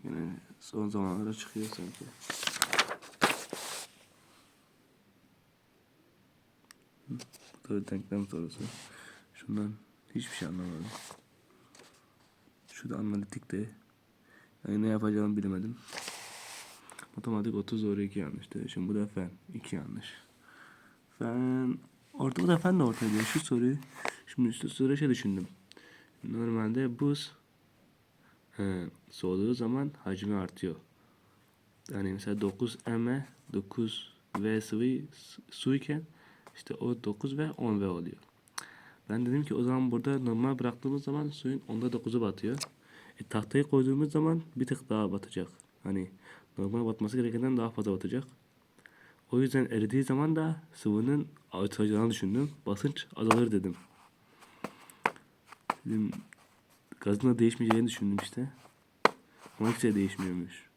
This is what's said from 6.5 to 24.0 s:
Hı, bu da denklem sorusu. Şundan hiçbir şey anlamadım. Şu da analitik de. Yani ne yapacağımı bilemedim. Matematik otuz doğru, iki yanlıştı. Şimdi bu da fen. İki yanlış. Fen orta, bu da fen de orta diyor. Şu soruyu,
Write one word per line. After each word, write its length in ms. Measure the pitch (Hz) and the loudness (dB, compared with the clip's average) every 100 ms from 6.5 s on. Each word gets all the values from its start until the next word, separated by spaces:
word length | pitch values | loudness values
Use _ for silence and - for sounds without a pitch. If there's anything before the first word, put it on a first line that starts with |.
| _ _ - _ _ - | _ _ -20 _ _ -12
Hı, 60 | 123 - - - - | -12 -12 -20 -20 -20
bu 100 | - | -4
da 140 | 104 98 | -4 -2
denklem 400 | 98 98 101 98 | -6 -4 -4 -4
sorusu. 320 | 80 82 - 117 - - - - - - | -4 -6 -6 -10 -10 -18 -18 -20 -20 -20
Şundan 400 | - - 104 104 107 - _ _ - | -18 -6 -4 -4 -6 -16 _ _ -8
hiçbir 200 | 120 - | -6 -8
şey 120 | 82 | -6
anlamadım. 380 | 90 90 82 98 113 - - _ _ _ - _ - - - _ _ _ _ _ _ _ | -6 -6 -6 -8 -10 -14 -18 _ _ _ -20 _ -20 -20 -20 _ _ _ _ _ _ _
Şu 180 | - - | -12 -8
da 80 | - | -4
analitik 540 | 107 101 98 - - | -2 -2 -4 -10 -6
de. 180 | 92 107 - _ _ _ _ _ - - _ - | -6 -6 -10 _ _ _ _ _ -20 -20 _ -4
Yani 140 | 104 | 0
ne 60 | 110 | 2
yapacağımı 500 | 107 107 107 104 104 | 2 2 2 2 2
bilemedim. 400 | 101 92 107 120 - - - - - - - - - - - - - - | 0 -2 -4 -8 -12 -12 -10 -12 -14 -14 -14 -16 -16 -20 -20 -18 -14 -10
Matematik 400 | 117 110 107 107 | -4 0 0 -2
otuz 280 | 98 110 | -2 0
doğru, 180 | 107 101 | 0 0
iki 180 | 101 98 | 0 -2
yanlıştı. 500 | 78 - - - - | -6 -8 -10 -8 -6
Şimdi 200 | - 92 | -4 0
bu 60 | 107 | 0
da 120 | 104 | -2
fen. 240 | - 90 - - | -4 -6 -8 -14
İki 220 | - - 90 | -12 -6 -6
yanlış. 380 | 71 - - - - _ - - - - - _ _ - | -6 -10 -12 -16 -20 _ -20 -20 -20 -20 -20 _ _ -6
Fen 580 | 117 120 127 127 127 127 - _ _ | -2 0 2 2 0 -2 -6 _ _
orta, 300 | - 135 127 | -2 -2 2
bu 40 | 175 | 4
da 100 | 165 | 6
fen 220 | 180 185 | 6 6
de 40 | |
orta 260 | 127 110 113 | 6 4 2
diyor. 140 | 107 | 2
Şu 160 | 110 160 | 2 0
soruyu, 380 | 156 123 123 143 - - | 2 2 4 2 -4 -8